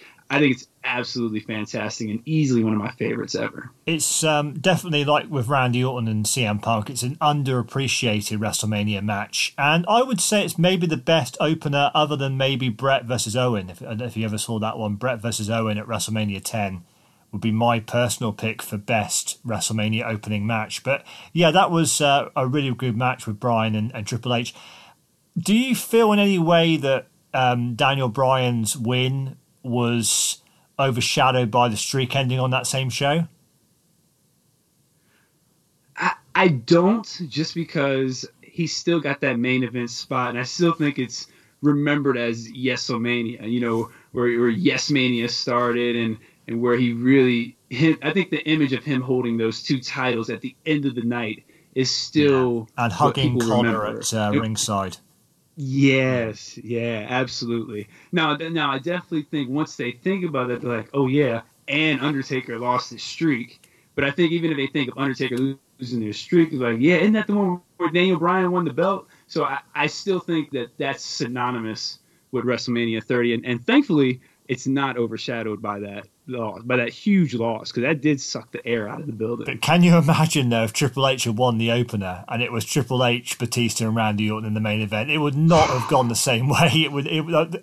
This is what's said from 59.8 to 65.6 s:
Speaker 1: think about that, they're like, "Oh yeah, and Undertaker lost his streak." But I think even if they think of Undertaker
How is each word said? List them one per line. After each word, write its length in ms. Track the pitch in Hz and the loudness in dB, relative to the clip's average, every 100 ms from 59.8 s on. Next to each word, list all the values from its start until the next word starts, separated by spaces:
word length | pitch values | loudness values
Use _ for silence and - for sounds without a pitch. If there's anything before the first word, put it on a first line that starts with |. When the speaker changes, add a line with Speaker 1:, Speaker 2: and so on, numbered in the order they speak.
| 120 | -8
Speaker 1:
think 320 | 120 185 196 | -4 -4 -2
about 260 | 175 135 123 | -2 -2 -2
that, 120 | 120 | -4
they're 160 | 123 117 | -4 -4
like, 140 | 107 | -4
"Oh 140 | 139 131 | 0 2
yeah, 340 | 139 139 113 - _ - | 2 2 0 -8 _ -4
and 320 | 143 156 135 | 0 0 0
Undertaker 600 | 143 143 131 131 117 117 | 0 -2 -2 -4 -4 -6
lost 320 | 123 123 - | -2 -2 -2
his 100 | 113 | -10
streak." 640 | - - 165 127 120 - _ _ _ - | -12 -2 0 0 -4 -16 _ _ _ -2
But 80 | |
I 80 | 139 | -2
think 220 | 143 170 | 2 0
even 180 | 170 165 | 2 -2
if 60 | 143 | -2
they 100 | 135 | -2
think 240 | 151 123 | -2 -4
of 80 | 135 | -4
Undertaker 360 | 135 127 131 123 135 135 | -4 -2 -4 -2 -2 -4